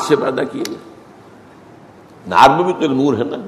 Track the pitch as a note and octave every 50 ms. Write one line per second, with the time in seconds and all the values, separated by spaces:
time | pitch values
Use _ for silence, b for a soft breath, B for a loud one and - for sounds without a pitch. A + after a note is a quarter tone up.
0 | - - D3+ - - - B2+ C3+ C#3+ - - - - - - - - - - -
1 | - - - - - - - - - - - - - - - - - - - -
2 | - - - - - - F2+ F2+ A#2+ C#3+ D3+ E3 F3+ F#3 F3+ - D#3+ D3+ C3 C3
3 | C#3 C#3+ B2 G#2+ A#2+ F#2 F2 - -